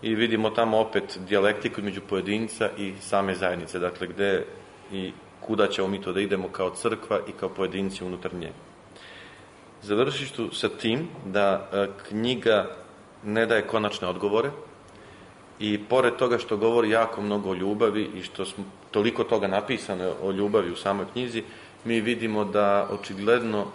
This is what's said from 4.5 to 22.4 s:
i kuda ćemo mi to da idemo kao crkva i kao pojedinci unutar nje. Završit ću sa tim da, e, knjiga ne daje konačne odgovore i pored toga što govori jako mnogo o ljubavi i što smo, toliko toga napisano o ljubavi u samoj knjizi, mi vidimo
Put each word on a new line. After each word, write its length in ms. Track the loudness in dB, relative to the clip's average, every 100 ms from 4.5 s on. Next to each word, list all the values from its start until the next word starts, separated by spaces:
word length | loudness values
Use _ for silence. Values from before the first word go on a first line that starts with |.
| -12 -20 -20 -12
i 200 | -8 -8 -10 -20 -16
kuda 280 | -4 2 2
ćemo 200 | 4 0
mi 140 | 0
to 100 | -2
da 80 | 0
idemo 280 | 0 0 -2
kao 220 | -2 -2
crkva 500 | 0 -2 -2 -2 -2 -2
i 40 | -6
kao 80 | -6
pojedinci 560 | -2 -2 -2 -4 -4
unutar 300 | -8 -6 -8
nje. 180 | -8 -10 -12 -20 -20 -20 -20 -20 -18 -20 -20 -20 -20 -20 -20
Završit 520 | -2 2 2 0 -8
ću 160 | -6 -6
sa 160 | -2 -4
tim 400 | -2 0 0 -2 -8
da, 440 | -2 2 4 2 0
e, 140 | -2 -2 -4 -8
knjiga 580 | -2 0 0 4 4 2 -6 -16 -20 -20 -14
ne 220 | -2 0 4
daje 200 | 4 4
konačne 420 | 0 0 -2 -4
odgovore 420 | 0 2 2 2 -2 -16 -20 -20 -20 -20 -20 -20 -20 -20 -6
i 200 | -2 -2
pored 380 | 2 4 4 4
toga 220 | 2 2
što 180 | 0 2
govori 340 | 4 4 4
jako 320 | 4 2 0
mnogo 280 | -2 -2 -2
o 40 |
ljubavi 560 | -2 -2 2 2 2 -4
i 80 | -6
što 220 | -12 -8
smo, 200 | -8 -8 -12 -14 -4
toliko 340 | 2 2 2
toga 240 | 0 2 2
napisano 640 | 0 0 -6 -4 -4 -2 -2
o 100 | -2
ljubavi 380 | 0 2 2 2
u 60 | -2
samoj 300 | -2 0 -2
knjizi, 300 | -4 -4 -4 -8 -14 -20 -12
mi 160 | 0 0
vidimo 440 | 2 0 0 0